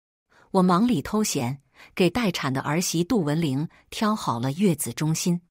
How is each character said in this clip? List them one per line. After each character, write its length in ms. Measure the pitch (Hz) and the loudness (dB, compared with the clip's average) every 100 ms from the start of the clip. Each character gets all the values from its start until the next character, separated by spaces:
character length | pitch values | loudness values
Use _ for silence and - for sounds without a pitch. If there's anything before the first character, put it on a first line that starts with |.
| _ _ _ _ _ | _ _ _ _ _
我 140 | 190 | 2
忙 240 | 185 175 247 | 4 4 2
里 120 | 165 | 0
偷 240 | - 214 | 0 -2
闲， 380 | 214 - 123 143 _ - - | 0 -2 -4 -6 _ -20 -8
给 160 | - 170 | 2 2
待 220 | 156 175 | 2 -2
产 200 | - 135 | -2 -2
的 100 | 135 | -2
儿 200 | 139 160 | -2 -2
媳 220 | - 165 | 0 -2
杜 200 | 175 233 | 0 0
文 160 | 147 156 | 0 0
玲 300 | 156 131 165 - - | 0 -2 -4 -10 -14
挑 240 | - 214 | -4 -2
好 240 | 214 - 117 | -2 -4 -2
了 120 | 131 | -2
月 200 | 156 202 | 2 2
子 180 | 147 117 | 2 -4
中 220 | - 156 | -2 -2
心。 280 | 160 180 175 _ | 0 0 -2 _